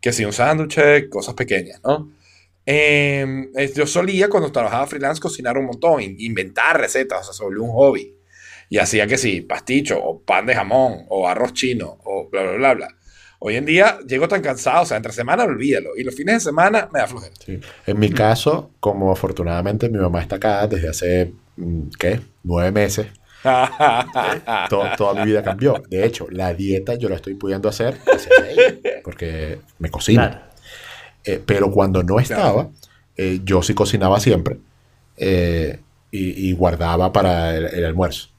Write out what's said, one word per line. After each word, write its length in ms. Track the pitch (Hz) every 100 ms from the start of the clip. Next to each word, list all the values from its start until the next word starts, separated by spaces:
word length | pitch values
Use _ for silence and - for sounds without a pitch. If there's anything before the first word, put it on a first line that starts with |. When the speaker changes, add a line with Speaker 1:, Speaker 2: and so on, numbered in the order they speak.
Speaker 1:
que 100 | -
si 140 | 117 104
un 80 |
sándwich, 720 | 104 123 156 156 - 147 147 143
cosas 260 | 101 - -
pequeñas, 440 | 120 95 90 -
¿no? 260 | 127 151 151 _ _ _ _ _ -
Em, 840 | 147 151 147 143 139 135 131 135 135
es-, 180 | 139 143
yo 120 | 151
solía, 420 | 175 185 185 202
cuando 220 | 202 151
trabajaba 340 | 139 110 117 139
freelance, 320 | 151 139 156
cocinar 360 | 165 - 123 131
un 80 | 135
montón, 360 | 117 165 151
in-, 140 | 101 98
inventar 600 | 113 104 95 101 131 165
recetas, 420 | 110 131 131 92
o 20 |
sea, 100 | 95
se 100 | 92
volvió 200 | 104 101
un 80 | 117
hobby. 440 | 113 139 113 - - _ _ - - _
Y 80 | 104
hacía 300 | 95 110 104
que 100 | 127
sí, 240 | 120 90
pasticho, 560 | 82 - - 131 - 92
o 200 | 73 82
pan 240 | - 95 110
de 80 | 117
jamón, 500 | 98 123 131 92 -
o 180 | 95 90
arroz 260 | 95 123
chino, 440 | - 127 120 85 -
o 260 | - 98 -
bla, 140 | 98
bla, 80 | 95
bla, 200 | 98 135 117
bla. 120 | - - - - - _
Hoy 160 | 107 113
en 100 | 147
día 320 | 165 208 240 135
llego 200 | 131 170
tan 140 | 196
cansado, 400 | 147 127 - 147
o 20 | 165
sea, 120 | 107
entre 140 | 113
semana, 300 | 110 120 185 233
olvídalo. 520 | 120 135 117 78 95
Y 60 |
los 100 | 127
fines 220 | 127 160 226
de 40 |
semana 460 | 170 147 185 220 185
me 60 | 147
da 80 | 107
flojera. 260 | 123 - -
Speaker 2:
Sí. 160 | - 95 - - -
En 100 | 104
mi 100 | 107
Speaker 3:
Mm. 40 |
Speaker 2:
caso, 580 | - 107 113 - 156 - _
como 320 | 104 101 95
afortunadamente 800 | 95 95 - 85 85 92 104 120
mi 80 | 110
mamá 240 | 92 87
está 140 | 80 98
acá 320 | 107 101 107
desde 220 | 101 82
hace, 440 | 80 87 90 90 - _ -
mm, 320 | 87 85 76 -
¿qué? 220 | 90 117 - _
Nueve 280 | 87 87 90
meses. 360 | 104 101 101 104 - _ -
Speaker 1:
<laughs> 1300 | 135 127 127 - 147 117 127 127 92 - - 110 90
Speaker 2:
To-, 140 | 101 98 -
toda 180 | 101 98
mi 100 | 104
vida 100 | 107
cambió. 400 | 98 95 135 117 -
De 160 | 92 110
hecho, 220 | 117 85
la 240 | 92 92
dieta 400 | 87 98 95 98
yo 160 | 120 117
la 60 | 95
estoy 180 | -
pudiendo 340 | 98 101 98 104
hacer 280 | - 117 - -
gracias 340 | - - 508
a 80 | -
ella, 240 | 151 - - - -
porque 560 | - - 85 80 76 - - _
me 100 | 82
cocina. 400 | - - 110 117
Speaker 3:
Claro. 220 | - - - - - - - - _
Speaker 2:
Eh, 180 | - 95
pero 280 | - 101 98
cuando 300 | 101 98 92
no 120 | 87 101
Speaker 1:
Claro. 40 |
Speaker 2:
estaba, 480 | 127 - 170 107 151 - - _ _ -
eh, 240 | 92 92
yo 180 | 95 95
sí 100 | 87
cocinaba 460 | 104 101 107 95 101
siempre, 380 | 107 95 82 - _ _ _ _ _ -
eh, 600 | 95 92 87 85 78 - _ _ _
y, 380 | 101 92 90 95
y 40 |
guardaba 580 | 90 90 80 85 85 92
para 440 | - 92 87 82 80
el, 100 | 80
el 200 | 85 85
almuerzo. 440 | 82 90 - -